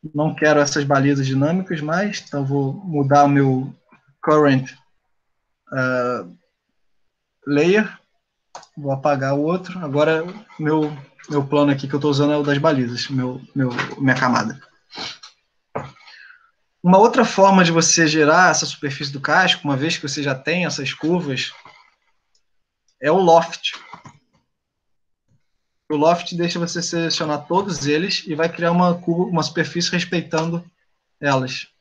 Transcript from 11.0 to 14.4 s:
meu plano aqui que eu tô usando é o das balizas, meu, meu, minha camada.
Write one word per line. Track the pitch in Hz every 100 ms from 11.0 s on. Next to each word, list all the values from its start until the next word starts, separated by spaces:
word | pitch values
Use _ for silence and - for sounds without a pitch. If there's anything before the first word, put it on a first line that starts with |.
| - _ -
meu | 147
plano | 139 147 147
aqui | 139 -
que |
eu | 147
tô | 147
usando | 143 147
é | 147
o |
das | 143 143
balizas, | 160 143 120 120 -
meu, | 135 127 127 - 143
meu, | 131 120 - -
minha | 135 131
camada. | 131 117